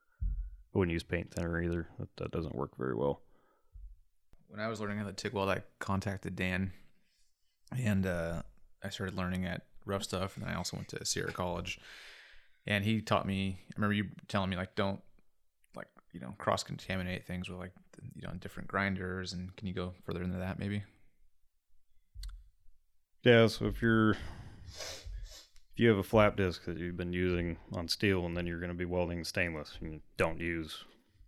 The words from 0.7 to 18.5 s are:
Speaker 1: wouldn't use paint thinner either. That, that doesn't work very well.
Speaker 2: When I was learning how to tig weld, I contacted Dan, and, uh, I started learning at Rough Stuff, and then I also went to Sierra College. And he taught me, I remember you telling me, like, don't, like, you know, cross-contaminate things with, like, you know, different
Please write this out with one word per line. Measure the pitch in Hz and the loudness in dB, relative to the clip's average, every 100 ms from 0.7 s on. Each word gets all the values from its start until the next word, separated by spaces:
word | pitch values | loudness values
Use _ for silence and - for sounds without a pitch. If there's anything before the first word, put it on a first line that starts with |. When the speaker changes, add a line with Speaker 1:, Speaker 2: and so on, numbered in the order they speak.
| 101 | 2
Speaker 1:
wouldn't | 90 | 4
use | 85 | 2
paint | - 87 - | 0 -2 -2
thinner | - 85 85 | -2 0 2
either. | 85 85 - - | 2 0 -2 -8
That, | 95 - | -10 -8
that | - | -4
doesn't | 85 80 | -4 -2
work | - 71 - | -2 -4 -2
very | 65 | -2
well. | 57 69 69 - - _ _ _ - - - _ _ _ - - | 2 2 0 -6 -20 _ _ _ -18 -18 -18 _ _ _ -20 -14
Speaker 2:
When | 107 | -6
I | 110 | -4
was | 107 | -2
learning | 104 104 | -4 -2
how | 101 | -4
to | |
tig | 95 101 | -4 -2
weld, | 101 98 | 2 2
I | 92 - _ | 2 -2 _
contacted | - 98 98 95 95 90 | 0 0 0 -2 -4 -2
Dan, | 92 92 95 - - - _ _ _ _ _ _ - 131 | 0 2 0 -4 -16 -20 _ _ _ _ _ _ -8 -2
and, | 117 98 95 | 2 2 2
uh, | 87 82 85 - - - - | 0 -2 -4 -6 -14 -20 -12
I | 98 | -10
started | - 95 95 | -6 -4 -2
learning | 90 92 90 | -2 -2 -2
at | 92 - - - | -4 -10 -12 -4
Rough | 98 | -4
Stuff, | - 92 95 - | -2 -2 -4 -4
and | |
then | 92 | -4
I | 87 | -4
also | 87 - | -4 -6
went | 95 | -8
to | - | -6
Sierra | - - - | -4 -2 -2
College. | - 90 87 90 - - - - - - - - - - | -2 -2 -2 -4 -8 -12 -18 -18 -20 -20 -20 -20 -10 0
And | 104 | 2
he | 104 110 | 2 0
taught | 107 104 - | 4 2 4
me, | 98 98 92 - | 0 0 -4 -8
I | - | -2
remember | 104 | 2
you | 104 95 - - | 2 0 -6 -4
telling | 104 95 | 0 0
me, | 90 | 0
like, | 95 | -2
don't, | - 98 98 - - - _ _ _ _ - | 0 0 -2 -10 -20 -20 _ _ _ _ -14
like, | - - - | -14 -18 -18
you | - | -12
know, | 62 - | -10 -4
cross-contaminate | - 104 - 95 - 95 90 92 | 0 0 0 -8 -4 -2 -2 -4
things | - 90 90 | -4 -6 -6
with, | 90 | -8
like, | 92 - - - - | -12 -14 -20 -16 -14
you | - | -10
know, | 90 90 | -8 -8
different | 92 | -8